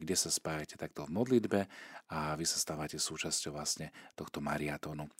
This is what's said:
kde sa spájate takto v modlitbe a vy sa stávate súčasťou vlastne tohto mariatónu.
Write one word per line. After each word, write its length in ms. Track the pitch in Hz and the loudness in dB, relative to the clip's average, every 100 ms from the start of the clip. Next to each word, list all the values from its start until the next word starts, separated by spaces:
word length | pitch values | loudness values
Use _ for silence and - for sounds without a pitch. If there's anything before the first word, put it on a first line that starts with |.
kde 160 | 80 90 | 2 2
sa 160 | 82 | 4
spájate 480 | - 82 78 76 - | 0 0 -2 -4 -6
takto 240 | 80 - 73 | -8 -6 -2
v 80 | |
modlitbe 560 | 90 127 123 104 101 98 - - - - | 2 6 6 8 4 2 -4 -14 -14 -4
a 240 | 80 76 | -2 0
vy 120 | 76 82 | 0 0
sa 120 | - | 0
stávate 400 | - 76 76 76 | 0 -2 -4 -2
súčasťou 560 | - 80 80 - 82 | -2 -2 -2 -2 -2
vlastne 400 | 73 76 - 78 - - - | -4 -2 -2 -4 -10 -16 -12
tohto 240 | 76 - | -8 -4
mariatónu. 640 | 73 73 73 73 - 76 76 | -2 0 0 -2 -6 -6 -8